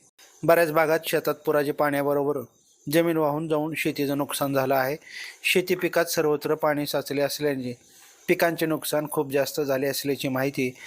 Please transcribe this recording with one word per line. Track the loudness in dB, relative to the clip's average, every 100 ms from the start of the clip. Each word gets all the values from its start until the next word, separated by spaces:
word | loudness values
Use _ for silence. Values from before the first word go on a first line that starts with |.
| _ _ -20 _
बऱ्याच | 4 4 6
भागात | 4 2 2 0
शेतात | -2 -2 -4
पुराच्या | 0 2 0
पाण्याबरोबर | 0 0 0 0 0 0 -4 -8 _ _ _ 0
जमीन | 2 2 2
वाहून | 0 0 0
जाऊन | 0 0 -2
शेतीचं | -4 -2 -2 -2
नुकसान | -2 -2 0
झालं | 0 2 2
आहे. | 0 -4 -10 -16 -16 -6
शेती | 0 0 2 -2
पिकात | 0 0 0
सर्वत्र | 2 2 0 0 0
पाणी | 0 0 -2
साचले | -4 -2 -2
असल्याने | -2 0 -2 -2 -4 -10 _ -20 -20 -10 0
पिकांचे | 2 2 2 -2
नुकसान | -2 -2 -2 -2
खूप | -2 0
जास्त | 0 0 -2
झाले | -2 0 -2
असल्याची | -2 -4 -2 -2
माहिती | -2 -2 -2 -4 -4